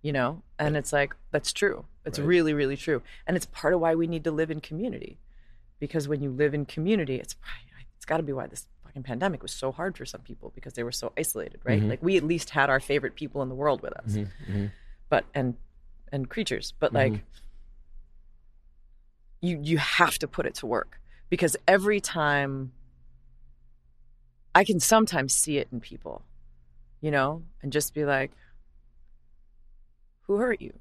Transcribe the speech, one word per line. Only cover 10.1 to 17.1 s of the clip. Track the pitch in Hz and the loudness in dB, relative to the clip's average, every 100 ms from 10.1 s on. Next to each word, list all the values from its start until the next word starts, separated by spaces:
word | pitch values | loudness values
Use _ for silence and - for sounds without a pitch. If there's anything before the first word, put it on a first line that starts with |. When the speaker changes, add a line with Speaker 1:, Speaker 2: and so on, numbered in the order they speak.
| - | -12
Speaker 1:
people, | - 120 - | -14 -16 -14
because | 131 127 | -14 -12
they | 123 | -6
were | 120 | -4
so | 123 123 - | -4 -6 -4
isolated, | 160 - 78 - | -2 -4 -8 -6
right? | 127 104 | 2 4
Speaker 2:
Mm-hmm. | 107 | 4
Speaker 1:
Like, | 123 | 2
we | 170 185 | 2 2
at | |
least | 151 170 - | 2 0 0
had | 151 139 | 2 4
our | 135 | 4
favorite | - 143 135 - | 2 0 0 -6
people | 147 139 | -8 -6
in | 131 | -6
the | 127 | 0
world | 147 123 | 2 2
with | - | -2
us. | - 113 | -8 -2
Speaker 2:
Mm-hmm, | 104 101 - - | -2 -2 -8 -4
mm-hmm. | 101 101 - - - - | -2 -2 -6 -18 -18 0
Speaker 1:
But, | - - | 0 0
and, | 143 127 120 - - - - - | -2 -2 -4 -12 -18 -20 -20 -8
and | 143 127 | -6 -4
creatures, | - 214 127 - - | -4 -2 -4 -6 -2
but, | 151 | 0
like, | 139 131 | 4 2